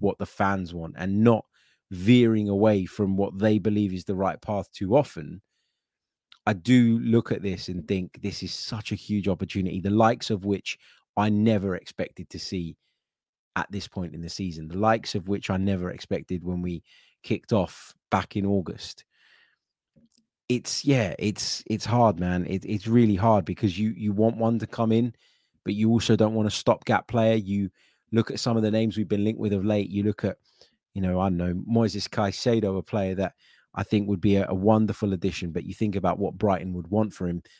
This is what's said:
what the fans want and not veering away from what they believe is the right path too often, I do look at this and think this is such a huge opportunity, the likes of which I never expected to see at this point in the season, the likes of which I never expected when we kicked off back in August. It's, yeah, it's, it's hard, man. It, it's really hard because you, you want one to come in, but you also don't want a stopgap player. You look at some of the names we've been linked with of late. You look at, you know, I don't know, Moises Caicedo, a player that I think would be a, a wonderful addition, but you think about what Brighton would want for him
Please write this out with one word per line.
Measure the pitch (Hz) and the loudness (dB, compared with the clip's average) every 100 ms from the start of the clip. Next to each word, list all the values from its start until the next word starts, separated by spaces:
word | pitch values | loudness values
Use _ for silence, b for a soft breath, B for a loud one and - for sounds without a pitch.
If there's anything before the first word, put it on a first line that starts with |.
what | 101 - | -2 -2
the | 98 | -6
fans | - 98 98 90 | -2 0 0 -4
want | 85 82 - | -10 -12 -8
and | 92 98 | -4 4
not | 113 110 - _ _ _ - | 4 4 0 _ _ _ -16
veering | 92 95 123 117 110 104 | -2 6 6 6 4 0
away | 98 110 104 | 4 4 4
from | 90 - 98 95 | 0 -2 0 0
what | 98 95 | -2 0
they | 107 107 | 2 2
believe | 90 104 101 | 2 0 0
is | 92 | -2
the | 87 | -6
right | 95 95 80 | -2 -2 -4
path | - 101 87 | -6 -6 -6
too | - 95 131 | -6 0 2
often, | 143 - 73 90 _ _ _ _ _ _ _ _ _ _ - | 2 -4 -12 -14 _ _ _ _ _ _ _ _ _ _ -2
I | |
do | 98 98 127 117 117 | -2 4 6 6 4
look | 117 113 - | 4 2 2
at | 101 | -2
this | 95 92 - | -4 -6 -8
and | 90 80 | -8 -4
think | 98 92 - | -4 -4 -8
this | 101 - | -10 -8
is | 90 | -10
such | - - 117 - | -10 -8 -8 -6
a | 101 | -8
huge | - 107 95 | -4 -2 0
opportunity, | 92 90 104 92 90 | -2 -2 -4 -4 -2
the | 92 | 0
likes | 104 113 123 - | 4 4 4 -4
of | 104 | -4
which | 98 98 - - b b b - | -2 -4 -6 -14 b b b -2
I | 104 | 2
never | 104 110 107 98 | 4 4 2 0
expected | 87 - - 92 - 90 | -6 -8 -8 -8 -10 -14
to | - | -12
see | - 95 82 78 _ _ _ _ _ _ _ - | -8 -8 -8 -12 _ _ _ _ _ _ _ -8
at | - | -6
this | 98 - | -8 -10
point | - 87 | -8 -8
in | 80 | -8
the | 82 | -12
season, | - 95 80 78 | -8 -8 -8 -8
the | 90 | 0
likes | 110 117 - 104 | 2 2 0 -6
of | 90 | -4
which | 101 - | -4 -2
I | 95 | 0
never | 98 95 90 | 0 0 -4
expected | - - 90 71 90 | -8 -6 -6 -4 -8
when | 87 87 | -4 -4
we | 87 85 - b b b | -4 -8 -12 b b b
kicked | - 101 - | -6 -6 0
off | 107 87 - - - - | 0 0 -6 -18 -20 -2
back | 98 92 107 | -2 -2 -4
in | 98 | 0
August. | 101 85 85 - - _ b b b b b _ _ _ _ _ _ _ _ - | 0 -2 -8 -14 -16 _ b b b b b _ _ _ _ _ _ _ _ -4
It's, | 123 - - | -4 -2 -4
yeah, | 143 135 98 - | 2 2 2 -2
it's, | 104 - - - - | -4 -4 -6 -6 -4
it's | 110 | -4
hard, | - 120 117 85 | 0 4 4 4
man. | 90 90 82 | 0 0 -2
It, | 92 | -4
it's | - 107 107 | -4 -6 2
really | 120 113 95 | 4 6 4
hard | 113 107 | 4 4
because | 87 92 107 87 | 2 -2 -2 0
you, | 110 92 | -4 -2
you | 104 | -2
want | 101 113 113 | 2 2 2
one | 113 117 | 0 -2
to | 104 | -4
come | - 113 | -2 2
in, | 113 120 - _ _ _ _ | 2 2 -4 _ _ _ _
but | - | -6
you | 104 110 | 0 2
also | 113 - | 2 4
don't | 107 110 | 4 4
want | 110 107 | 2 -2
a | |
stopgap | - - 110 - 107 - | 0 0 0 2 -2 0
player. | 120 113 | 2 2
You | 113 95 101 95 - _ _ _ | 2 0 -2 -2 -6 _ _ _
look | 110 107 | -2 0
at | 104 | -2
some | - 113 | -2 0
of | |
the | 107 | 2
names | 110 113 101 | 2 0 -2
we've | 98 | -2
been | 101 | 0
linked | 104 113 | 0 -2
with | 107 | -2
of | 101 | 0
late. | 101 104 98 | 0 0 -2
You | 98 | -2
look | 104 101 | -2 -2
at, | 104 - b b b b _ | -4 -6 b b b b _
you | 98 | -4
know, | 92 90 | -2 2
I | 95 | 2
don't | 87 | 0
know, | 87 90 - | -2 -4 0
Moises | 117 113 98 - | 2 2 0 -6
Caicedo, | - 101 - 127 117 101 95 | -2 -2 -2 0 0 0 -2
a | |
player | - 110 95 92 | -4 -4 -2 -2
that | 95 - b b b | -4 -6 b b b
I | - | -8
think | 101 107 101 | 0 0 0
would | 98 | 0
be | 104 | 4
a, | 98 92 | 4 2
a | |
wonderful | 95 101 110 110 98 104 | 2 4 4 4 0 -2
addition, | 92 95 - 87 | -2 -4 -4 -6
but | 85 | -6
you | 87 | -8
think | 95 107 | -4 -2
about | 95 90 87 | 0 0 0
what | 98 92 | -2 0
Brighton | 107 92 92 | 0 0 -2
would | 90 85 | -8 -2
want | 104 110 | 0 0
for | - 90 | -2 -6
him | 87 - b | -6 -8 b